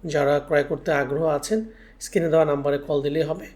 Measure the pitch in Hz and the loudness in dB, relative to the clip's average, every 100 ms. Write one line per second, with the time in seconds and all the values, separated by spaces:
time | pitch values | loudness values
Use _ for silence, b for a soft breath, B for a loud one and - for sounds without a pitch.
0 | 170 147 143 147 - 147 143 147 175 147 | -2 0 2 0 2 0 0 -4 0 0
1 | 135 143 160 147 - 220 220 B B B | 0 -2 0 -2 -2 -2 -4 B B B
2 | - 196 165 160 151 143 139 143 143 147 | -4 0 4 4 4 2 0 -2 0 -2
3 | 143 151 151 170 - | 0 0 -2 -4 -8